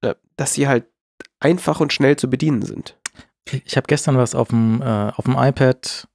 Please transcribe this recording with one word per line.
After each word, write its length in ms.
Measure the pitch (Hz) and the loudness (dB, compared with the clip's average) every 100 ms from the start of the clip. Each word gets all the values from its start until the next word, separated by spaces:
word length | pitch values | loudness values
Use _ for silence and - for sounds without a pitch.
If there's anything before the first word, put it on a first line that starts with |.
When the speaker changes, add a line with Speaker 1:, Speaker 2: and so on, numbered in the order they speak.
Speaker 1:
äh, 120 | - - _ - | -4 -6 _ -8
dass 180 | 139 | -6
sie 140 | - 139 | -2 2
halt 180 | 127 - _ _ _ - _ | 0 -2 _ _ _ -20 _
einfach 400 | 143 175 - 151 | 0 0 0 -2
und 120 | 151 | -2
schnell 240 | - 143 143 | 2 2 2
zu 120 | 131 | 0
bedienen 340 | 131 156 131 | 0 0 0
sind. 360 | - - - _ - _ - _ - 135 | -4 -10 -16 _ -16 _ -20 _ -10 -10
Speaker 2:
Ich 120 | - - | -4 -4
hab 120 | - | 0
gestern 300 | 147 - 131 | 0 2 2
was 160 | 123 | 2
auf 140 | 131 120 | 0 0
dem, 340 | 120 113 113 | 2 2 2
äh, 20 | |
auf 400 | 135 107 104 - | 0 -2 -2 -4
dem 120 | - 131 | -2 2
iPad 720 | 127 139 131 127 - - - | 2 4 2 2 -4 -12 -16